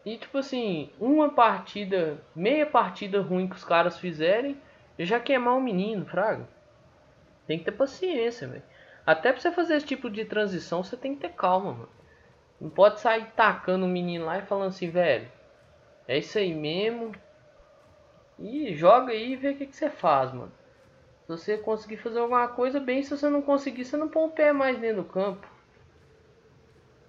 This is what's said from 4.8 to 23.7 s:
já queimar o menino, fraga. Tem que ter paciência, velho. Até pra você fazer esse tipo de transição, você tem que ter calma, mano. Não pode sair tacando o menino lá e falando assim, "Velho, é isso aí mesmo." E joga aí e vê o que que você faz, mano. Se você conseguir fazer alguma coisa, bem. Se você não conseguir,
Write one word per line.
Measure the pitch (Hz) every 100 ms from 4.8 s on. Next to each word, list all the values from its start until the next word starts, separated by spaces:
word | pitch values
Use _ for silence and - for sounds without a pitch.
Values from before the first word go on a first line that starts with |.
| - -
já | 170 233
queimar | 233 262 240 254
o |
menino, | 254 185 202 214 -
fraga. | 180 214 170 - _ _ _ _ _ _ _ _ _ -
Tem | 160
que | 180
ter |
paciência, | 202 277 - 370 302 233 233 127
velho. | 117 - - - -
Até | - 160 240
pra | 277
você | 349
fazer | 349 339 302
esse | 294
tipo | 254 240
de | 208
transição, | 214 214 208 180 - 170
você | 185 240
tem | 269 277
que |
ter | 349
calma, | - 185 185 196
mano. | 120 117 - - _ _ _ _ -
Não | 156
pode | - 202 202
sair | 247 226 214 -
tacando | 220 190 - 185 185
o |
menino | 180 175 170 160
lá | 180
e |
falando | 196 196 190
assim, | 190 175
"Velho, | 170 170 117 110 - - _ _ _ _ _ -
é | 135
isso | - 220
aí | 190
mesmo." | 156 151 170 214 233 226 190 - _ _ _ - _ _ - _ - _ -
E | 180 277 277 151
joga | 170 240 262
aí | 220 233
e | 262
vê | 277
o | 277
que | 269
que | -
você | 302
faz, | - 175 139 127
mano. | 127 120 - - _ _ _ _ _
Se | -
você | 165 - 214
conseguir | 214 214 208 214
fazer | 240 226
alguma | 233 247 240
coisa, | 240 247 277
bem. | 262 254
Se | 277 285
você | 294
não | 285
conseguir, | 277 277 277